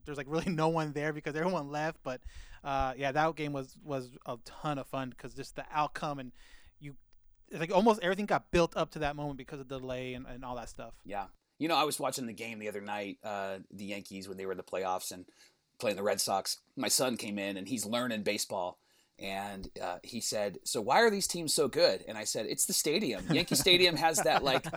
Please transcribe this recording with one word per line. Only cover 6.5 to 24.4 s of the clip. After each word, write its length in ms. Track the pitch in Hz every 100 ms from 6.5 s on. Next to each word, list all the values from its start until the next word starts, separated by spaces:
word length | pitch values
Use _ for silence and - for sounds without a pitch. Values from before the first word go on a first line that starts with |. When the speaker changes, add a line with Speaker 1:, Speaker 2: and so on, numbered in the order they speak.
| - - -
Speaker 1:
you, 180 | 143 - - - - - -
it's 100 | 180
like 120 | 165
almost 300 | 190 226 214
everything 240 | 170 190 208
got 240 | 156 -
built 260 | 175 165 202
up 140 | 160
to 80 | 156
that 160 | 147 147
moment 220 | 147 139
because 220 | 131 147
of 80 | 131
the 100 | 135
delay 340 | 127 127 127 123
and, 100 | 127
and 180 | 123 127
all 100 | 123
that 140 | 113
stuff. 260 | - 117 -
Speaker 2:
Yeah. 240 | - 98 95 - _ _
You 80 | 151
know, 80 | 151
I 80 |
was 160 | 151 135
watching 260 | 139 135 120
the 80 |
game 260 | 101 113 110
the 100 | 107
other 120 | 101
night, 380 | 101 104 101 92
uh, 360 | 107 101 95 98 -
the 140 | 95 101
Yankees 420 | 101 95 98 98
when 100 | 95
they 80 | 95
were 60 |
in 40 | 92
the 60 |
playoffs 480 | - 92 92 92 -
and 140 | 90 87 _ - _ _ _
playing 160 | 117 95
the 60 |
Red 180 | 101 98
Sox. 380 | - 98 - - _ -
My 120 | 107
son 300 | - 131 113
came 200 | 113 101
in 180 | 98 95
and 100 | 101
he's 180 | 123 101
learning 380 | 120 123 110
baseball. 560 | 101 107 - 104 90 - _ _ _ -
And, 500 | 98 98 101 98 90 92
uh, 200 | 95 87
he 160 | - 117
said, 380 | - 110 101 87
"So 180 | - 123
why 200 | 107 165
are 100 | 226
these 160 | 202 -
teams 260 | 175 156
so 140 | - 139
good?" 360 | 147 170 95 -
And 100 | 107
I 60 |
said, 240 | 107 127 110
"It's 180 | 151 -
the 80 |
stadium. 540 | - 156 160 185 95 -
Yankee 240 | 156 175
Stadium 420 | - 196 175 180 156
has 260 | 165 160
that, 180 | 160 123